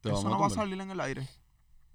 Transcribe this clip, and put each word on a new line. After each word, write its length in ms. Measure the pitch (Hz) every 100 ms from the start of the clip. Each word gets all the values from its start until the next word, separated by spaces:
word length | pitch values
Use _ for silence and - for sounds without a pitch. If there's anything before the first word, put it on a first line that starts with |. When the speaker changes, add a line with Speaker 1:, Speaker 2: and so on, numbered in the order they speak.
Speaker 1:
Te 80 | -
Speaker 2:
eso 80 | -
Speaker 1:
vamos 60 | 202
a 20 |
Speaker 2:
no 100 | 190
va 80 | 202
a 20 |
Speaker 1:
tumbar. 140 | 220 202
Speaker 2:
salir 120 | 190
en 80 | 190
el 100 | 185
aire. 260 | 135 135 135 - - _ _ - -